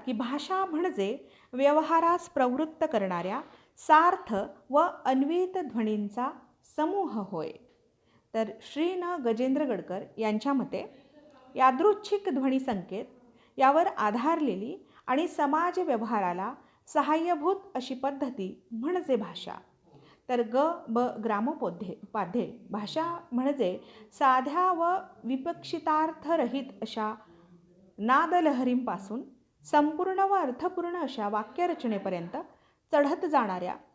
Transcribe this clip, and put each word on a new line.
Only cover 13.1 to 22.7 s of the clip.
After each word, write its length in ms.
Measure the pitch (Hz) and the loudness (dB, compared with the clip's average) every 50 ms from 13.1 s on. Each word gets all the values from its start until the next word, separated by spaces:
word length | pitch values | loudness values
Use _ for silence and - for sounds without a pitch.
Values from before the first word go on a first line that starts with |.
| - - - - _ _ _ _ _ | -16 -20 -20 -20 _ _ _ _ _
यावर 300 | - 262 269 285 320 359 | 4 4 6 6 6 4
आधारलेली 920 | 392 - - 214 208 214 240 254 311 339 330 302 240 180 190 214 269 370 - - _ _ - _ | 2 0 0 0 0 0 0 2 2 2 2 0 -2 -2 -4 -6 -8 -10 -12 -16 _ _ -12 _
आणि 200 | - 254 285 359 | 0 0 2 0
समाज 520 | 339 - 339 294 277 302 320 349 359 359 370 | 0 0 0 0 2 2 2 2 2 0 0
व्यवहाराला 760 | 359 330 247 214 233 214 240 208 190 180 175 185 196 233 285 - - _ _ _ _ | 0 2 0 0 0 0 0 0 0 0 0 -2 -4 -6 -8 -10 -18 _ _ _ _
सहाय्यभूत 680 | - - 302 269 294 311 330 330 349 349 294 294 359 392 392 - - - | -2 0 2 2 4 2 2 2 0 0 2 2 0 0 0 -4 -8 -8
अशी 180 | 269 262 - 262 | -8 -6 -6 -6
पद्धती 720 | 262 277 277 277 269 294 247 - - 190 185 - - _ _ | -4 -2 -4 -2 -2 -4 -6 -4 -6 -8 -8 -8 -12 _ _
म्हणजे 440 | 233 220 247 330 359 359 - 285 254 | -8 -6 -4 -2 -2 -2 0 0 0
भाषा." 380 | 214 214 175 - - - - - - - _ _ _ _ _ - - - - - _ _ - | 0 0 -6 -10 -12 -12 -12 -12 -14 -16 _ _ _ _ _ -20 -20 -20 -20 -20 _ _ -2
तर 120 | 247 240 233 214 233 | 0 0 0 0 2
ग 40 | 262 294 330 339 339 - 240 | 2 2 2 0 -4 -6 -2
ब 100 | 226 240 | 0 0
ग्रामोपाध्ये-, 1040 | 247 247 - 220 208 220 208 202 226 285 320 - 240 175 175 - - - 160 - - - - | 0 0 -2 -4 -2 -2 0 0 0 -2 -2 -4 -4 -6 -6 -6 -10 -10 -10 -12 -14 -8 -6
पाध्ये, 460 | 214 185 175 202 240 180 - - - - | -6 -4 -2 -2 -2 -4 -4 -8 -14 -12
"भाषा 560 | - | -10